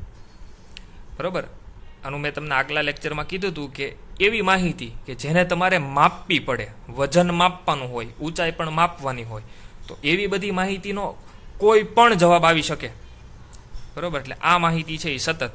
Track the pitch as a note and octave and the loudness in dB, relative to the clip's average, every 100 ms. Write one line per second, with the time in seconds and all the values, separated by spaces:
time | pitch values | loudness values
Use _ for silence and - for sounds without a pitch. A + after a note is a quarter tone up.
0 | - - - - - - - - - - | -14 -16 -20 -18 -18 -18 -18 -18 -18 -18
1 | - - E3 F3 C3+ - - - - - | -14 -8 -6 -6 -8 -14 -20 -18 -18 -14
2 | C3+ C#3+ D3 C#3+ D3+ C3+ C3+ D3+ D3 D3 | -10 -6 -6 -6 0 0 2 0 -2 -4
3 | D#3 D3+ D3+ F3 G3 D3+ C#3 C3+ C#3 - | -6 -4 -6 -4 -4 -4 -8 -8 -8 -10
4 | - - G3 A3+ F#3+ F#3+ F3+ - A#2 A2+ | -14 0 2 4 4 4 2 -2 -8 -10
5 | - A#2 C#3+ E3+ F3 E3+ F#3 F#3 C#3 C#3 | -12 -6 2 2 4 2 2 2 0 2
6 | D#3 - - D3 - A#2+ G#2+ - - A#2+ | 2 2 -2 -2 0 -4 -6 -14 -12 -4
7 | C#3 E3+ F3 E3+ F3+ F3 - C#3+ B2+ B2 | 2 4 4 4 2 2 -2 -2 -4 -8
8 | A#2 A#2 D3+ D#3+ E3 D#3+ D#3+ D#3 F3 E3+ | -8 -8 -8 -4 -4 -2 -2 2 2 0
9 | C3+ B2 A2+ G#2+ G#2+ - - - - - | -6 -6 -8 -12 -14 -16 -18 -16 -14 -4
10 | C#3+ F#3 G3+ G3 G3+ F#3 F#3+ G3 G3+ G3 | 0 0 0 -2 -2 -2 -2 -4 -6 -6
11 | G3 - - - - - G#3 A3 G#3+ - | -6 -8 -16 -18 -16 2 6 6 6 6
12 | A#3 G#3 F3 E3+ E3 E3 C#3+ D3+ A#2 - | 6 8 8 8 6 4 0 -6 -8 -14
13 | - - - - - - - - - C#3+ | -18 -18 -20 -20 -18 -20 -14 -12 -10 -8
14 | F3 C#3+ C3 - D#3 F3 E3+ E3 D#3+ D#3 | -6 -6 -8 -2 2 4 4 0 -2 -6
15 | E3 C3 - D#3+ B2 | -4 -4 -4 -2 -6